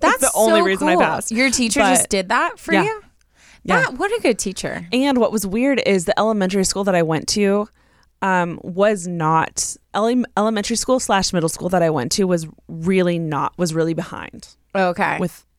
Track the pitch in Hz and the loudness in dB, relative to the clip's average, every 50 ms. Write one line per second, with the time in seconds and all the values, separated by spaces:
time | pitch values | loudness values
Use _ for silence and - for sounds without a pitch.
0 | - 370 480 523 - - - - - - 330 330 349 381 381 - 294 311 339 339 | 0 2 2 2 0 0 2 2 2 4 4 4 4 2 0 0 0 2 2 2
1 | 175 160 - - - - 226 233 262 262 - - 240 220 - 277 208 190 185 185 | 2 2 0 -4 -6 -4 0 0 0 2 2 0 0 0 2 2 4 4 4 2
2 | - - - 190 185 185 233 262 330 339 466 - - - 339 381 392 440 440 415 | 2 0 -2 -4 -2 0 0 0 0 -2 -4 -8 -4 0 2 2 2 0 -2 -6
3 | - - _ _ _ _ _ _ - - - - - - - 508 523 466 262 247 | -12 -20 _ _ _ _ _ _ -20 -20 -20 -12 -4 0 0 2 2 0 -2 -4
4 | 370 403 466 440 - 285 214 - - 196 190 - - 143 - 170 170 175 220 254 | -4 -2 -2 0 0 0 0 0 -2 -8 -8 -8 -8 -8 -8 -8 -8 -4 -2 0
5 | 277 285 262 247 220 - - 214 202 190 185 233 254 285 269 220 - 185 196 185 | 2 2 2 2 2 2 0 -2 -4 -2 -2 0 0 2 0 2 2 2 2 2
6 | 170 202 - - 208 220 220 208 185 185 196 196 185 - - 190 196 202 185 170 | 2 0 0 2 2 0 2 0 0 0 0 0 0 0 -2 -2 0 2 2 2
7 | 165 156 160 147 - - - 214 202 196 196 208 208 - _ _ _ _ _ _ | 2 2 0 -2 -2 -2 0 0 2 2 2 0 -2 -4 _ _ _ _ _ _
8 | _ _ _ - - 190 185 180 175 175 160 - - - 170 190 202 220 214 185 | _ _ _ -4 -2 0 2 2 0 -2 -4 -8 -10 -6 0 2 2 2 2 0
9 | 170 180 175 165 156 156 160 160 - - - - - - - - _ _ - 202 | -4 -6 -4 -2 0 2 2 2 2 0 -4 -6 -8 -8 -8 -12 _ _ -4 -2
10 | 220 233 254 247 226 - - 196 208 226 226 202 202 - 233 - - - 254 254 | 0 2 2 0 0 -2 -2 0 0 0 0 -2 -2 -2 -4 -4 0 0 0 0
11 | - - 208 190 190 - 190 175 160 160 - - 165 175 190 175 170 160 156 139 | 2 0 0 0 0 0 0 0 -2 -2 -4 -4 -4 0 2 2 2 2 0 0
12 | 120 - - 208 190 180 180 165 160 156 - _ _ - 165 160 160 185 190 185 | -2 -2 0 0 0 2 0 0 -2 -6 -16 _ _ -14 -10 -6 -2 0 2 2
13 | 175 180 175 165 165 156 151 139 143 - _ - 180 160 156 165 160 165 160 - | 2 2 0 -2 -2 -4 -2 -2 -4 -4 _ -2 -4 -2 0 0 0 -2 -2 -4
14 | - - - - 80 - - - - - - _ _ _ - 196 185 180 - 202 | -6 -10 -10 -14 -14 -14 -16 -20 -20 -20 -20 _ _ _ -2 0 0 0 0 0
15 | 180 160 151 156 175 165 - - _ _ _ | -2 -2 -2 -2 -4 -4 -6 -10 _ _ _